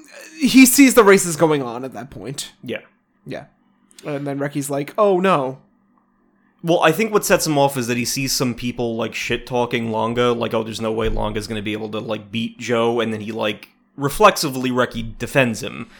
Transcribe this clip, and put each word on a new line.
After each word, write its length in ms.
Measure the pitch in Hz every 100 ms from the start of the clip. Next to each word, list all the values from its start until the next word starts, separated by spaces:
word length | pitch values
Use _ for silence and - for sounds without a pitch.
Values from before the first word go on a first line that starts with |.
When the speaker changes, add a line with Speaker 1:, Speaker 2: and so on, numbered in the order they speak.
| - - - 320
Speaker 1:
he 260 | 262 247 262
sees 280 | - 269
the 100 | 247
races 320 | 202 190 180 151
going 260 | 165 147
on 220 | 123 117
at 80 | 131
that 180 | 110 -
point. 440 | 113 101 143 - _
Speaker 2:
Yeah. 160 | - 107 - _ _ _ -
Speaker 1:
Yeah. 200 | 71 - _ _ _ _ - 165
And 200 | 143 143
then 140 | 139
Reki's 300 | 143 143 143
like, 240 | 143 143 -
"Oh, 220 | 208 180
no." 400 | 190 160 131 135 _ _ _ _ _ _ _ _ _ _
Speaker 2:
Well, 200 | - 175
I 100 | 160
think 220 | 160 220
what 100 | 208
sets 240 | - 180 156
him 100 | 147
off 200 | 139 139
is 100 | 117
that 80 | 120
he 80 |
sees 300 | 117 135 135
some 200 | - 127
people, 440 | 113 123 120 120 113
like, 180 | 113 -
shit-talking 760 | - 120 - 123 120 123 113
Longa, 420 | 110 113 120 123
like, 200 | 117 113
"Oh, 80 | 113
there's 180 | 110 110
no 100 | 113
way 160 | 110 110
Longa's 400 | 110 107 107 101
gonna 140 | 107
be 100 | 104
able 160 | 107 107
to, 100 | 107
like, 320 | 113 107 101
beat 260 | 113 113 -
Joe," 420 | 117 117 117 117
and 140 | 113
then 80 | 110
he, 100 | 107
like, 380 | 110 107 101 - _ _ -
reflexively, 720 | 139 - 208 185 156 131 127
Reki 480 | 123 120 120 113 -
defends 460 | 120 143 123 104
him, 240 | - 64 - -